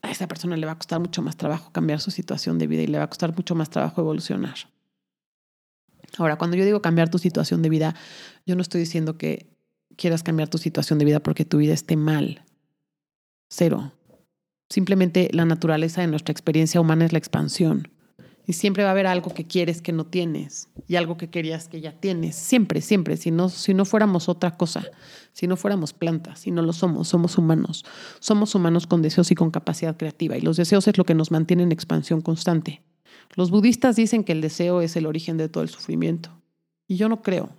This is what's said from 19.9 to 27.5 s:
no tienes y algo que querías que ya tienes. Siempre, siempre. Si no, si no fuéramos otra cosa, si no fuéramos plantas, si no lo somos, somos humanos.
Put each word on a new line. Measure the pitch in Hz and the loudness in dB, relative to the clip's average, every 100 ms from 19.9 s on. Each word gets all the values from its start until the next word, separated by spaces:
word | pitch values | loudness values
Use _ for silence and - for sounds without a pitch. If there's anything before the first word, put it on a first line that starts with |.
no | 165 | -4
tienes | 160 180 170 147 147 - - - - | -2 -4 -4 -4 -8 -14 -16 -20 -2
y | 175 | 0
algo | 165 170 | 0 -4
que | 165 | -8
querías | 175 160 160 165 | -6 -6 -8 -10
que | 165 | -14
ya | 156 | -14
tienes. | 156 196 175 165 160 | -6 -4 -2 -4 -6
Siempre, | - 254 196 165 | 0 2 2 0
siempre. | - 208 160 160 | 2 2 2 -2
Si | - | 0
no, | 165 180 | 0 0
si | 175 - | -2 0
no | 190 196 | 2 4
fuéramos | 220 214 180 165 | 4 4 2 0
otra | 170 180 - | 0 -2 0
cosa, | 170 - - - - - - | -4 -4 -10 -18 -20 -20 -20
si | - 175 | -6 -2
no | 185 | -2
fuéramos | 202 202 156 | 0 -2 -4
plantas, | - 165 165 165 - | -4 -2 -2 -6 -12
si | - | -4
no | 170 | -2
lo | 165 | 0
somos, | 165 185 156 165 | 0 0 0 0
somos | 175 170 - | 2 2 2
humanos. | 160 | 2